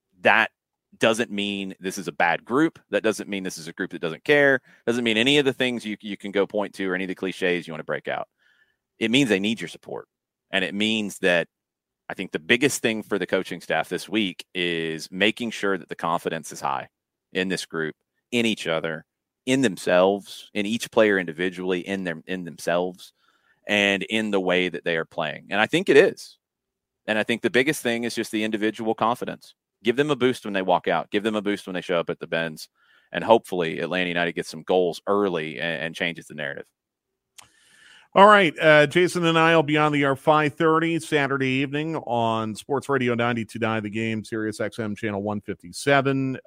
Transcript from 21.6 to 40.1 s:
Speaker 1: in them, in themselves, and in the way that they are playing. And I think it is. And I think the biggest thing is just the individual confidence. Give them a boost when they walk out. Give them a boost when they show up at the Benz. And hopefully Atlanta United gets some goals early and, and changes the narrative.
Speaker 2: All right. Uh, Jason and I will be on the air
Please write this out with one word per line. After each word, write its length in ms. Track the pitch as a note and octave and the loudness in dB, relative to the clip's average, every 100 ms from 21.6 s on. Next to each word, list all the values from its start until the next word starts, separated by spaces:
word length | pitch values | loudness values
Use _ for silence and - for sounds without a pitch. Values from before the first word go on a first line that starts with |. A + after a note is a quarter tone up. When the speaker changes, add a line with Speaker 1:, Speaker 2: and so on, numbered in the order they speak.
| F#2 F2+ | -4 -4
Speaker 1:
in 240 | - G2 | -2 -6
them, 180 | F2+ D#2+ - | -6 -8 -8
in 180 | F#2 | -8
themselves, 720 | E2+ D#2+ E2+ F2 F#2 F2+ - _ _ _ _ _ - | -8 -8 -2 0 -2 -6 -20 _ _ _ _ _ -2
and 360 | G#2 G2+ G2 | 2 2 2
in 280 | - A2 G#2+ | -2 -2 0
the 100 | G2 | 0
way 280 | F2+ F2+ F2+ | 2 0 0
that 160 | - | -4
they 140 | F2+ E2 | -4 -4
are 80 | D#2+ | -4
playing. 400 | - D2+ - D2 | -6 -6 -8 -6
And 100 | G2 | 0
I 80 | A2 | 0
think 220 | E3 G3 | 0 6
it 80 | D3 | 8
is. 400 | F#3 - - - _ _ _ _ _ _ - | 8 2 -14 -20 _ _ _ _ _ _ -4
And 120 | G#2+ | -2
I 40 | |
think 180 | G#2 A#2 | 0 0
the 80 | A2 | 2
biggest 340 | B2 C#3 D3 | 2 2 0
thing 220 | A#2+ A#2 | -2 -2
is 100 | A#2 | -2
just 160 | A#2 G#2+ | -4 -4
the 140 | G#2+ | -2
individual 500 | A2 G#2+ G#2+ G#2 A2 | -2 0 -2 -2 -4
confidence. 600 | A2 A2+ B2 - E2+ - _ _ _ | 0 0 -2 -6 -12 -18 _ _ _
Give 120 | A#2 A#2+ | 0 2
them 160 | D3+ | 0
a 40 | B2+ | 2
boost 280 | C3 A#2+ | 0 0
when 100 | A2 | -4
they 80 | G2 | -2
walk 240 | F#2 F2 G2 | 2 0 2
out. 240 | E2 - | -2 -2
Give 140 | G#2 | -2
them 100 | G#2+ | -2
a 80 | G#2+ | -2
boost 240 | G2+ G2+ - | -2 -4 -6
when 80 | |
they 60 | F2+ | -10
show 180 | - F2 | -2 -2
up 100 | E2 | -2
at 120 | E2 | -8
the 60 | D#2+ | -6
Benz. 400 | E2 E2 D#2 - _ _ _ _ | -4 -4 -8 -18 _ _ _ _
And 140 | - | -6
hopefully 560 | E2 A#2 - F2+ E2 E2 | 4 4 4 -4 -2 -2
Atlanta 260 | D#2 F#2 F2 | -4 -2 -2
United 280 | E2+ E2+ | -2 -2
gets 140 | E2+ - | -4 -8
some 140 | D#2+ | -10
goals 400 | D2+ F#2 F2 - - | 0 2 2 -2 -2
early 500 | G2+ G2 E2+ D#2 B1+ | 0 0 -2 -6 -6
and, 240 | E2+ D2+ | -6 -6
and 120 | E2 | -8
changes 340 | D#2+ F2 D#2+ D2+ | -6 -6 -6 -14
the 60 | |
narrative. 320 | D2 C#2+ C#2+ - _ _ _ _ _ _ - - _ _ _ - - _ | -12 -10 -10 -16 _ _ _ _ _ _ -20 -20 _ _ _ -20 -20 _
Speaker 2:
All 140 | F#3+ G3+ | 8 10
right. 280 | G#3 E3+ - | 10 8 4
Uh, 260 | D#3+ D3+ D3 | 8 8 8
Jason 380 | F3 F3+ F3+ | 4 2 2
and 120 | E3 E3 | 2 4
I 200 | D#3+ E3 | 6 6
will 80 | |
be 140 | D3 D3+ | 4 2
on 120 | D3+ | 2
the 140 | C#3+ | 2
air 100 | C#3+ | 0